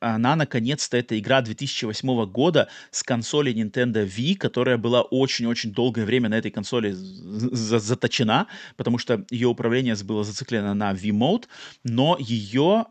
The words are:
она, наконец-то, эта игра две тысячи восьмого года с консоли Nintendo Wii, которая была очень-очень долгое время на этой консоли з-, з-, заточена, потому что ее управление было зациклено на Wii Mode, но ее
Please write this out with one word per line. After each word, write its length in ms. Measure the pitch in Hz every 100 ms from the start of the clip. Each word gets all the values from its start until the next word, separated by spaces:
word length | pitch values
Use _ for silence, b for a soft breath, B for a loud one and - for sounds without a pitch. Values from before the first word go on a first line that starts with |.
она, 360 | 117 110 123 156
наконец-то, 600 | 143 123 113 147 - 123
эта 220 | 120 110
игра 240 | 104 131
две 120 | 117
тысячи 300 | 107 139 -
восьмого 400 | 110 104 135 120
года 460 | 101 107 160 151 - B B
с 120 | -
консоли 500 | - 120 110 147 139
Nintendo 540 | 113 107 127 123 110 98
Wii, 300 | 98 139 196
которая 420 | 120 123 127 120
была 240 | 117 123
очень-очень 680 | - 131 135 - 117 117 113
долгое 320 | 101 127 113
время 260 | 107 127 113
на 80 | 110
этой 120 | 107
консоли 420 | 110 101 123 104
з-, 640 | 92 95 95 90 107 123
з-, 240 | 123 110 117
заточена, 680 | 104 110 123 - 110 127 214 B B B
потому 200 | 123 120
что 260 | - 113 98
ее 200 | 120 123
управление 440 | 117 117 123 127 104
было 200 | 98 107
зациклено 480 | 104 98 - 117 101
на 200 | 101 104
Wii 180 | 95 101
Mode, 340 | 107 135 233 - B B B
но 320 | 123 117 147 175
ее 680 | 113 117 101 127 165 220 226